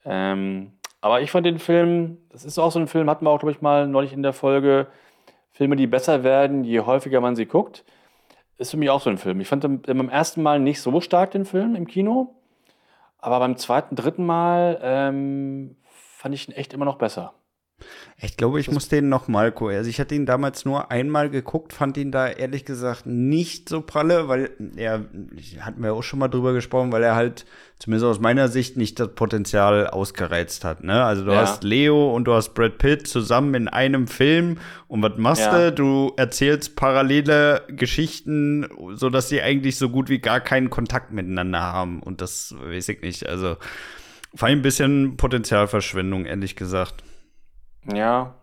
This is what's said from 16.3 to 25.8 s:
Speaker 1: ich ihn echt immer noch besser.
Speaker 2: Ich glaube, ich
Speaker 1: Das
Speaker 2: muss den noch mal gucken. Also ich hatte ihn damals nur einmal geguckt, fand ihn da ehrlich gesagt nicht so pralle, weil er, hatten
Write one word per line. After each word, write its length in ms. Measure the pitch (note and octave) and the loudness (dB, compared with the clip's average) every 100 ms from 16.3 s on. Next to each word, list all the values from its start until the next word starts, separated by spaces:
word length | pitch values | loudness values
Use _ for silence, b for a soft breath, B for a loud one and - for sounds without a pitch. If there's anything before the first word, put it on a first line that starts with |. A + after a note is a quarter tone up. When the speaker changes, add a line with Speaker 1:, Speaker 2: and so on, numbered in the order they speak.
| C#3 | -10
Speaker 1:
ich 120 | - | -12
ihn 60 | |
echt 180 | - C#3+ | -12 -12
immer 120 | - | -4
noch 140 | C#3+ C3+ | -4 0
besser. 340 | A2+ - F2 _ _ _ _ _ B B B B | -4 -4 -12 _ _ _ _ _ B B B B
Speaker 2:
Ich 220 | - - | -12 -2
glaube, 200 | A#2 D3 | 0 0
ich 80 | C#3 | 0
Speaker 1:
Das 80 | |
Speaker 2:
muss 140 | D3 - | -2 2
den 220 | D3+ C#3+ | 2 2
noch 180 | C3 - | 0 0
mal 240 | G#2+ A2+ | 2 2
gucken. 240 | - A2 G2 | 0 -4 -2
Also 140 | A2+ | -4
ich 100 | A#2 | -4
hatte 140 | C#3+ | -4
ihn 100 | D3 | -2
damals 400 | C3+ B2+ C#3 C3 | 0 0 0 -4
nur 260 | - C#3 - | -4 -4 -2
einmal 380 | B2 C3+ D3+ D3 | -2 -2 0 0
geguckt, 460 | C#3 B2+ D#3+ - | -2 -4 -8 -8
fand 240 | - C3+ C#3 | -4 -4 -2
ihn 120 | C#3 | -4
da 160 | C3+ C3 | -2 -2
ehrlich 380 | - B2+ C#3 | -2 -6 -6
gesagt 400 | C3+ C3 B2 A#2 | -8 -6 -4 -6
nicht 640 | - B2 B2+ D#3 E3+ - - | -6 -2 2 2 0 -8 -8
so 140 | E3 | -8
pralle, 460 | D#3 D3+ D#3 E3+ D#3 | -4 -2 2 2 2
weil 200 | C3 C3+ - G#2+ - | -2 -2 -6 -14 -8
er, 280 | A2 A2 G#2+ E2+ F2+ - - E2+ | -4 -4 -6 -14 -16 -18 -18 -16
hatten 220 | A2 A#2+ | -14 -6